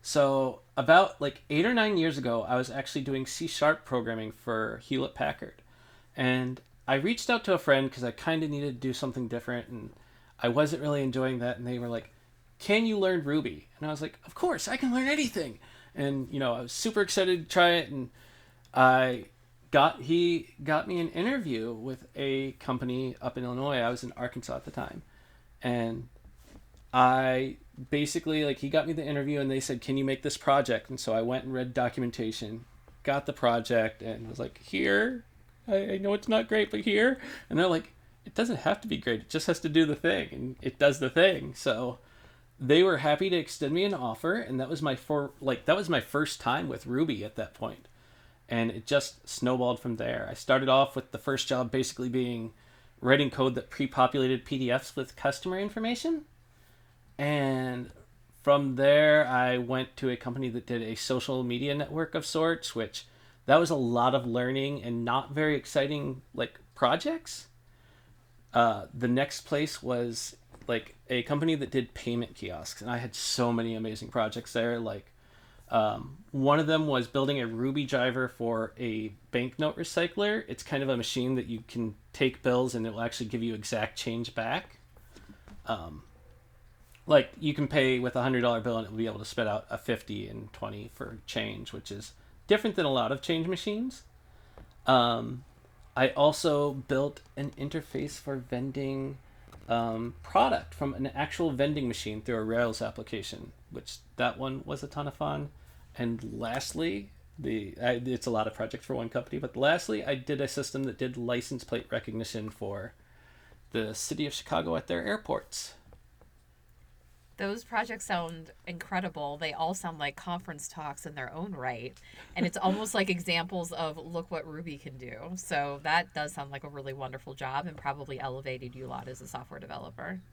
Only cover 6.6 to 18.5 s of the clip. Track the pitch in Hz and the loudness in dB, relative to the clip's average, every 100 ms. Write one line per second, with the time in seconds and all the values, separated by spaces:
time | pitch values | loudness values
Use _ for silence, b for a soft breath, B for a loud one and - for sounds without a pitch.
6.6 | _ - - 135 170 233 - 233 - 180 | _ -12 0 2 2 0 0 0 2 2
7.6 | - 135 135 131 123 - - 160 156 143 | 6 4 4 -2 -6 -2 -2 0 0 -2
8.6 | 143 123 131 123 131 127 117 117 120 123 | -4 -4 -4 -2 -4 -4 -4 -4 -4 -6
9.6 | 113 120 113 - b b b - 120 120 | -6 -12 -12 -16 b b b -2 2 4
10.6 | 151 160 147 147 135 127 131 127 120 120 | 2 2 0 0 0 0 0 0 -2 -4
11.6 | 123 123 120 117 - b b _ _ _ | -4 -4 -4 -6 -8 b b _ _ _
12.6 | - 208 226 214 190 180 143 151 123 76 | 2 4 4 4 4 2 2 0 0 -8
13.6 | - - 151 147 156 - - - 359 294 | -16 -8 -6 -4 -8 -10 -18 -2 0 0
14.6 | - 254 262 247 262 302 254 196 143 107 | -2 -2 0 2 2 2 0 -2 -6 -8
15.6 | B B B - 139 139 123 139 131 117 | B B B -4 -2 -2 -4 -2 0 -2
16.6 | 123 - 226 220 196 - 185 180 160 185 | -4 -4 0 0 2 2 2 2 2 6
17.6 | 175 170 143 139 127 b b b b | 6 6 0 -6 -8 b b b b